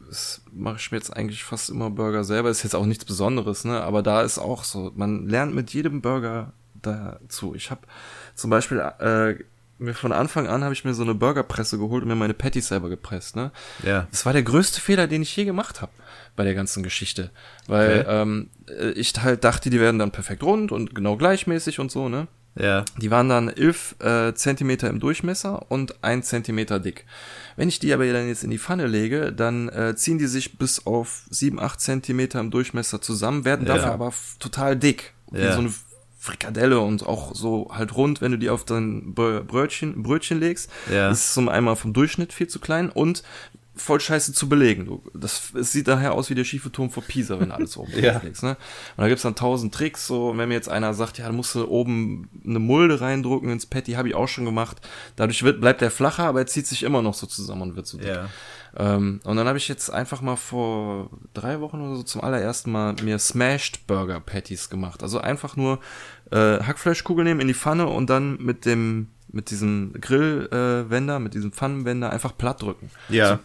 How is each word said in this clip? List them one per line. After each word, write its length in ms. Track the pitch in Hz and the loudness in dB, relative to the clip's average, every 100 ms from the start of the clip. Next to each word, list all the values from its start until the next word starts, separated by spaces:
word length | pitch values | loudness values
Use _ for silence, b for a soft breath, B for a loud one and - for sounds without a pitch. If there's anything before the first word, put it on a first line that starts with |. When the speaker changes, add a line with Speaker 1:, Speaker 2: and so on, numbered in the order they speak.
| - | -14
Speaker 1:
s-, 320 | - - - - | -8 -8 -8 -14
mach 260 | 90 104 110 | -8 -6 -6
ich 140 | - | -6
mir 60 | 113 | -6
jetzt 180 | - - | -8 -8
eigentlich 280 | 107 110 | -8 -8
fast 260 | - 117 - | -10 -8 -6
immer 200 | 113 113 | -4 -4
Burger 320 | 101 110 107 | -2 -2 0
selber. 260 | 98 107 120 | 0 2 2
Ist 140 | 113 | 0
jetzt 120 | 110 90 | 0 0
auch 100 | 104 | 0
nichts 180 | 110 - | 0 -4
Besonderes, 580 | 95 101 127 104 98 | 0 2 2 -2 -4
ne? 180 | 113 120 | -4 -4
Aber 200 | 87 104 | 0 0
da 200 | 101 107 | 4 4
ist 160 | 117 - | 2 0
auch 240 | 101 123 | -4 -4
so, 280 | - 101 92 101 | -6 -6 -8 -4
man 320 | 101 104 98 | -2 -2 0
lernt 260 | 117 147 | 0 0
mit 180 | 135 117 | -2 -4
jedem 300 | 139 156 143 | -4 -4 -2
Burger 520 | 120 131 117 113 110 - _ 104 | -2 -2 -4 -6 -8 -14 _ -10
dazu. 720 | 107 107 104 - - - 95 - | -6 -6 -8 -14 -14 -10 -8 -8
Ich 140 | - | -10
hab 140 | 131 - B B B B | -12 -14 B B B B
zum 160 | - 117 | -8 2
Beispiel, 300 | 113 - 120 | 2 2 -2
äh, 560 | 71 - 113 110 110 - - _ _ _ | -2 -2 2 4 2 0 -8 _ _ _
mir 160 | 120 | -8
von 200 | 117 123 | -4 0
Anfang 340 | 80 139 160 127 | 2 2 0 0
an 160 | 120 | 0
hab 80 | 143 | 0
ich 140 | 135 131 | -2 -2
mir 80 | 120 | -2
so 80 | |
eine 100 | 113 | 0
Burgerpresse 640 | 107 123 143 - - 110 107 | 2 2 2 -2 -2 -2 -2
geholt 240 | 107 123 | -2 0
und 40 | 117 | 0
mir 80 | 113 | 0
meine 180 | 107 | 0
Patties 360 | 110 135 131 - | 0 -2 -2 -2
selber 200 | 95 87 | -2 -2
gepresst, 460 | 90 - 90 - 110 | -6 -8 -10 -8 -8
ne? 160 | 135 B B B | -8 B B B
Speaker 2:
Ja. 240 | 95 98 87 | 0 0 0
Speaker 1:
Das 160 | - 127 | 0 4
war 80 | |
der 100 | 143 | 4
größte 380 | 117 143 196 - | 6 6 6 2
Fehler, 240 | - 196 165 | 2 4 4
den 140 | 156 | 0
ich 140 | 156 - | -2 -2
je 100 | 202 | -2
gemacht 360 | 185 - - | -2 -4 -8
hab 100 | 95 - B B B - | -12 -14 B B B -2
bei 80 | |
der 120 | 98 95 | 0 0
ganzen 260 | 98 101 | -2 -2
Geschichte. 480 | 92 - 95 - 87 B B B - | -4 -4 -4 -4 -8 B B B 0
Weil, 320 | 104 107 107 | 4 6 6
Speaker 2:
Okay. 40 | 98 | 4
Speaker 1:
ähm, 400 | 107 107 107 - - - | 2 2 -2 -6 -14 -16
äh, 220 | - 110 | -4 -2
ich 220 | 95 123 110 | 0 -2 2
halt 220 | 127 123 | 2 4
dachte, 260 | 117 120 131 | 4 4 2
die 100 | 123 | 6
werden 200 | 113 117 | 6 6
dann 120 | 104 | 2
perfekt 300 | - - 95 | -2 -8 -2
rund 300 | 151 214 214 | 2 2 2
und 240 | 123 110 - | -2 -4 -2
genau 220 | 101 107 | 0 4
gleichmäßig 600 | 170 190 180 165 160 143 | 4 4 2 -2 -2 -4
und 120 | 135 | -4
so, 180 | 135 131 | -4 -4
ne? 180 | 127 160 _ _ - | -4 -6 _ _ -2
Speaker 2:
Ja. 280 | 101 98 104 - | 2 2 0 -4
Speaker 1:
Die 120 | 110 | 2
waren 160 | 120 127 | 4 6
dann 220 | 120 117 | 6 4
elf, 460 | - 151 165 - - | 4 4 4 -4 -2
äh, 340 | 113 117 117 | 2 4 2
Zentimeter 560 | 113 139 135 131 127 117 | 2 0 2 2 2 0
im 120 | 107 | 0
Durchmesser 680 | 139 165 170 190 196 202 - | 0 0 -2 -2 -4 -6 -4
und 320 | 135 135 - 110 | -2 -2 -4 -2
ein 180 | 123 | -2
Zentimeter 560 | - 117 113 110 107 101 | 0 -4 -2 -2 0 -2
dick. 240 | 90 - - B B B B - | -2 -8 -16 B B B B -2
Wenn 100 | 175 | 0
ich 120 | - | 2
die 140 | 151 | 2
aber 160 | 131 127 | 4 4
dann 160 | 123 120 | 2 0
jetzt 160 | 117 - | -4 -4
in 40 | |
die 80 | 113 | -4
Pfanne 280 | - 180 131 | -2 -2 0
lege, 460 | 107 110 143 151 | 2 2 0 -2
dann, 340 | 107 117 120 120 | 0 0 0 -2
äh, 260 | - 113 110 | -2 -2 0
ziehen 200 | - 165 | 0 2
die 80 | 139 | 0
sich 300 | 131 - - | -2 -4 -4
bis 280 | 131 - - | -2 -2 0
auf 360 | 117 117 - - | -2 -2 -8 -8
sieben, 300 | - 139 - | -2 0 0
acht 220 | 135 - | -4 -4
Zentimeter 580 | - 131 131 127 127 127 | -2 -2 0 0 0 -2
im 120 | 113 | -2
Durchmesser 500 | 123 127 120 113 107 | 0 0 -2 -4 -4
zusammen, 420 | - 107 107 143 | -4 -2 0 0
werden 240 | 131 143 127 | 2 2 2
Speaker 2:
Ja. 80 | 135 | 2
Speaker 1:
dafür 160 | 123 | 2
aber 160 | 113 120 | 0 -2
f-, 300 | - - - | -4 -10 -12
total 380 | 117 135 139 131 | -8 -2 2 4
dick. 340 | 143 - - - - | 4 4 -4 -20 -10
Wie 80 | 95 | 0
Speaker 2:
Ja. 100 | 95 | 2
Speaker 1:
so 80 | 101 | 4
eine 140 | 120 107 - - _ - | 2 -2 -12 -20 _ -14
Frikadelle 600 | - 90 - 110 127 123 | -12 -8 -6 2 6 6
und 260 | 104 107 - | 4 0 0
auch 300 | 110 71 - | -4 -4 -4
so 340 | 113 110 - | 0 0 -2
halt 200 | 104 107 110 | -4 -2 2
rund, 240 | 143 147 | 2 2
wenn 100 | 127 | 0
du 60 | 120 | 0
die 120 | 120 | 0
auf 140 | 117 | -2
dein 500 | - 113 110 107 - | -2 -2 -2 -4 -6
Br-, 280 | - 117 107 | 0 2 0
Brötchen, 600 | 98 117 147 - 156 - | -2 0 0 -2 -6 -4
Brötchen 380 | 110 156 - 160 | 0 0 0 0
legst. 320 | 165 175 - B - | 0 -2 -8 B -2
Speaker 2:
Ja. 200 | 98 98 | 2 4
Speaker 1:
Ist 220 | 117 - | 2 2
zum 160 | - 120 | 2 2
einmal 260 | 113 120 113 | 4 4 2
vom 160 | 110 | 0
Durchschnitt 400 | 113 151 - 170 | 2 2 2 -4
viel 160 | - 170 | -4 -4
zu 120 | - | -4
klein 300 | - 160 175 | -2 0 0
und 320 | - 156 180 B B B - _ - | 2 2 2 B B B -20 _ -12
voll 220 | - 147 | 2 2
scheiße 320 | - 156 147 | 4 2 2
zu 160 | - 139 | 0 4
belegen. 380 | 147 123 95 87 | 6 8 6 -2
Du, 180 | - - | -10 -12
das, 380 | - - - - | -10 -6 -6 -6
es 200 | 127 123 | -4 0
sieht 160 | 143 127 | 0 2
daher 240 | 131 139 | 2 2
aus 160 | 107 135 | 0 0
wie 40 | 127 | -2
der 100 | 123 | -2
schiefe 260 | 139 131 | -4 -8
Turm 180 | - 127 | -6 -4
vor 140 | - | -6
Pisa, 380 | - 131 110 - | -6 -4 -2 0
wenn 80 | 92 | -2
du 60 | - | -2
alles 200 | - - | -6 -8
oben 160 | - | -6
Speaker 2:
<laughs> 100 | - | 2
Ja. 120 | 117 | 2
Speaker 1:
drauf 100 | 110 | 2
legst, 180 | 85 - | -4 -6
ne? 100 | 127 135 B B B - | -4 -6 B B B 0
Und 60 | |
da 80 | 107 | 2
gibt's 140 | 123 | 2
dann 120 | 120 107 | 0 0
tausend 380 | 123 127 113 | 0 0 -2
Tricks, 340 | - 156 - - | -2 -4 -4 -4
so, 260 | 123 120 113 | 0 0 0
wenn 100 | 120 | 0
mir 60 | |
jetzt 160 | 117 - | -2 -2
einer 240 | 107 110 | -2 -2
sagt, 240 | 104 113 - | -2 -4 -4
"Ja, 80 | 117 | -4
da 80 | |
musst 200 | 117 120 120 | -4 -2 -2
du 120 | 117 | 0
oben 640 | 117 120 117 110 101 87 - - | 2 2 0 -2 -4 -10 -12 -4
eine 140 | 113 | 0
Mulde 420 | 113 143 170 139 | 4 6 6 6
reindrucken 480 | 127 135 123 131 127 | 2 0 0 0 0
ins 160 | 117 - | -4 -4
Patty", 260 | 131 127 120 | -6 -4 -2
hab 100 | 127 | 0
ich 100 | 90 | 0
auch 140 | 127 | -2
schon 160 | - 120 | -2 -2
gemacht. 320 | 113 113 - B B B - | -2 -4 -8 B B B 0
Dadurch 260 | 113 117 | 0 4
wird, 160 | 123 127 | 2 6
bleibt 220 | 120 131 | 4 6
der 100 | 117 | 2
flacher, 320 | - 135 165 | 2 0 2
aber 160 | 170 131 | 2 2
er 80 | 127 | 0
zieht 180 | 147 139 | -2 -2
sich 160 | 127 | -2
immer 180 | 151 139 | 2 2
noch 140 | 110 101 | 2 -2
so 120 | - | -8
zusammen 360 | - 101 95 | -8 -8 -6
und 120 | 92 90 | -6 -8
wird 100 | - | -10
so 120 | - | -8
dick. 100 | 101 | -6
Speaker 2:
Ja. 220 | 90 98 B B B B - | -6 -8 B B B B -2
Speaker 1:
Ähm, 420 | 101 101 101 101 - | 2 4 2 -2 -2
und 100 | 110 | 0
dann 100 | 120 | 2
hab 120 | 135 | 0
ich 100 | - | -4
jetzt 220 | 135 - | -6 -6
einfach 320 | - 123 135 | -4 -4 -6
mal 160 | 131 123 | -4 -6
vor 720 | - 123 113 110 104 98 95 - - | -4 -4 -2 -2 -4 -6 -8 -14 -14
drei 260 | 107 117 151 | -8 -6 -6
Wochen 220 | 151 156 | -6 -8
oder 160 | 139 131 | -8 -8
so 60 | |
zum 180 | 117 110 | -8 -6
allerersten 480 | 127 127 101 120 - | -2 -2 -2 -4 -2
Mal 240 | 110 107 104 | -2 -2 -2
mir 160 | 107 107 | -2 0
Smashed 680 | - 123 127 139 - - - | 0 2 2 2 -2 -6 -2
Burger 340 | 98 92 85 | -2 0 -6
Patties 480 | - 98 - 90 - | -6 -8 -8 -10 -8
gemacht. 340 | 95 92 - | -6 -8 -8
Also 160 | 98 113 | -6 -4
einfach 380 | - 147 143 139 | -2 -4 -6 -2
nur, 220 | 131 131 B B B B - | 0 0 B B B B -2
äh, 280 | 107 107 101 | 4 6 4
Hackfleischkugel 640 | 104 - 175 170 - 170 170 | 0 0 2 0 2 2 4
nehmen, 160 | 160 | 4
in 60 | 131 | 2
die 40 | |
Pfanne 340 | 127 151 165 165 | 2 2 2 2
und 220 | - 127 | 2 4
dann 280 | 131 139 131 | 4 2 -2
mit 240 | 123 120 123 | -2 0 2
dem, 440 | 117 113 113 110 - - | 2 2 0 -4 -10 -10
mit 180 | 107 - | -10 -6
diesem 440 | 104 104 104 98 - | -2 0 0 -2 -8
Grill, 480 | - 135 156 147 - | 2 4 4 2 -2
äh, 380 | 123 123 120 113 | 0 2 0 2
Wender, 300 | 123 139 143 | 0 0 -2
mit 140 | 110 | -4
diesem 180 | 110 104 | -4 -6
Pfannenwender 580 | - 135 139 123 123 117 | -4 -4 -2 -2 -2 -2
einfach 280 | 120 127 - | -2 -4 -4
platt 240 | 120 131 | -4 -2
drücken. 280 | 104 90 - B B | -6 -8 -14 B B
Speaker 2:
Ja. 300 | 110 104 104 | 4 6 4